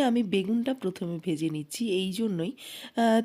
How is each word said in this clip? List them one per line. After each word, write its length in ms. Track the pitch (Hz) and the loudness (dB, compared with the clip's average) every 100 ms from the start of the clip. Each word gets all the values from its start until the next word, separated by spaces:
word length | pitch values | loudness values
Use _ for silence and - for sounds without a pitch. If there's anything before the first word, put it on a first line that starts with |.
আমি 180 | 262 240 | 4 2
বেগুনটা 500 | 208 196 190 233 247 | 2 0 2 0 0
প্রথমে 420 | 262 185 180 175 170 185 | -2 -4 -4 -4 -4 -2
ভেজে 240 | 156 160 | -2 -2
নিচ্ছি, 340 | 151 147 - 233 | -4 -6 -4 0
এই 180 | 185 190 | 0 0
জন্যই, 400 | 190 226 175 170 | -2 -2 0 -2
আহ, 720 | - - - - - 226 226 | -6 -14 -16 -8 2 4 4